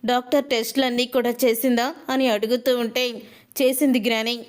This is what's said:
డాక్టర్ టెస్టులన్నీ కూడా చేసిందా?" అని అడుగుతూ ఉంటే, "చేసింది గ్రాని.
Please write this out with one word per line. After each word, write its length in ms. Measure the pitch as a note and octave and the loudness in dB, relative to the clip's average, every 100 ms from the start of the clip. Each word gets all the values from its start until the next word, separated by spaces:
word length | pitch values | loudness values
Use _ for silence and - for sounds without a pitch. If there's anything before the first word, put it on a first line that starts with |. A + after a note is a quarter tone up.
| A3+ | 0
డాక్టర్ 380 | B3 B3+ D4 | -2 2 0
టెస్టులన్నీ 600 | C#4+ A#3 A3+ C4+ C4 A#3+ B3 | 0 -2 -2 0 0 0 -2
కూడా 240 | B3+ A#3+ | 0 -2
చేసిందా?" 680 | A#3+ B3+ A3+ C4+ A#3 B3 E4 - | 2 2 2 2 2 0 -6 -4
అని 180 | C4 C4 | 0 2
అడుగుతూ 500 | G#3 A3 B3 B3 B3 | 2 0 0 0 0
ఉంటే, 320 | A#3 A#3+ B3 A3+ - - _ - | 0 -2 -4 -6 -16 -20 _ 0
"చేసింది 380 | C4 C4 D4 B3+ | 0 2 2 2
గ్రాని. 400 | G#3 A3+ A3+ A#3+ | 2 0 -2 -4